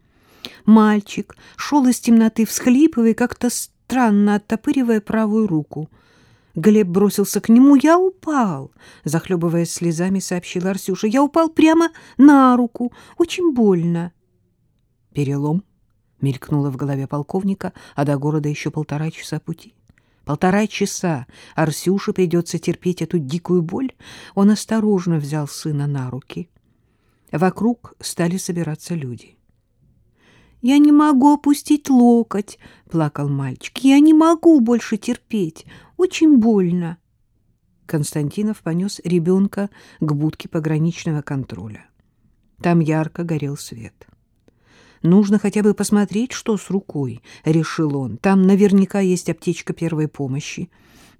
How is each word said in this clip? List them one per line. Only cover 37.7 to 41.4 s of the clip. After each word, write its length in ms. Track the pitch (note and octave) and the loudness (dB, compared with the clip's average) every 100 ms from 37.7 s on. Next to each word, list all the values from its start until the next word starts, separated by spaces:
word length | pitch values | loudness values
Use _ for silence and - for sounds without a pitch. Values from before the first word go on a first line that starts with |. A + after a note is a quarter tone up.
| _ - | _ -6
Константинов 760 | D#3+ D3 D#3+ D3 - G#3+ G#3+ | -4 -4 -4 -6 -4 -6 -6
понёс 400 | - E3 G3 - | -6 -6 -6 -8
ребёнка 680 | E3+ F3 E3 F#3+ G3+ - G3+ - - _ | -4 -2 0 0 0 -2 -8 -10 -20 _
к 140 | D#3 | -4
будке 340 | D3 D#3 - - | -2 -4 -6 -8
пограничного 760 | E3+ D#3 D#3 D#3+ - - D3+ | -6 -4 -2 -2 -4 -6 -6
контроля. 640 | - C#3 | -6 -8